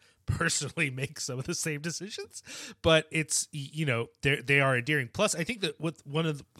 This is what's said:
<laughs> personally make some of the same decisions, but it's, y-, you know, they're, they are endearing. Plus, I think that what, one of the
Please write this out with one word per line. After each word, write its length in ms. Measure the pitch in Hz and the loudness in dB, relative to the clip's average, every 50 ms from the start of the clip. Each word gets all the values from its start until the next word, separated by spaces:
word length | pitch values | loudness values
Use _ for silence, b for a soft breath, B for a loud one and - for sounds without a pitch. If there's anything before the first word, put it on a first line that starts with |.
| _ _ | _ _
<laughs> 180 | _ _ _ | _ _ _
personally 640 | - - - 170 165 - - 151 131 - - 160 139 | -4 -2 0 0 0 0 -2 -2 -4 -2 -2 -2 -2
make 280 | 127 131 127 120 151 - | -2 -4 -6 -6 -6 -8
some 180 | - - 127 127 | -8 -6 -6 -6
of 80 | 123 | -4
the 80 | - 175 | -4 -4
same 260 | - - 165 151 143 | -4 -4 -4 -4 -4
decisions, 640 | 151 170 160 - 175 208 - - 403 453 - - B B B B B B 226 - - | -6 -8 -8 -8 -10 -10 -10 -12 -12 -14 -16 -18 B B B B B B -12 -2 4
but 240 | 165 160 156 156 - | 6 6 6 4 2
it's, 380 | - 160 151 - - - - - - | 0 -2 0 0 0 -2 -2 -4 -6
y-, 140 | 151 139 - - | -10 -10 -8 -6
you 140 | 156 160 | -2 0
know, 220 | 143 120 113 117 - _ _ - | 0 0 0 -2 -4 _ _ 2
they're, 200 | 139 143 - 131 | 2 2 2 4
they 180 | 127 139 143 | 4 6 6
are 160 | 139 135 131 | 6 6 4
endearing. 320 | 120 117 127 151 147 127 117 - | 2 2 2 0 0 0 -2 0
Plus, 220 | - 208 202 - | 0 2 2 2
I 100 | 160 170 | 0 -2
think 160 | - 247 220 190 | -2 -4 -4 -4
that 180 | 160 - - | -4 -4 -4
what, 160 | 147 165 156 - - | -4 -6 -6 -6 -8
one 220 | 139 139 160 165 | -6 -2 0 0
of 120 | 160 151 135 | 0 -2 -4
the 60 | 123 - _ - | -8 -16 _ -14